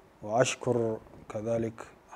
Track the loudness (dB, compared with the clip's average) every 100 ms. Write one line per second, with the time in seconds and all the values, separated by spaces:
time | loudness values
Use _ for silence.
0 | -20 -12 0 4 4 2 0 2 0 -2
1 | -8 -20 -10 -6 -2 0 -2 -6 -16 -20
2 | -16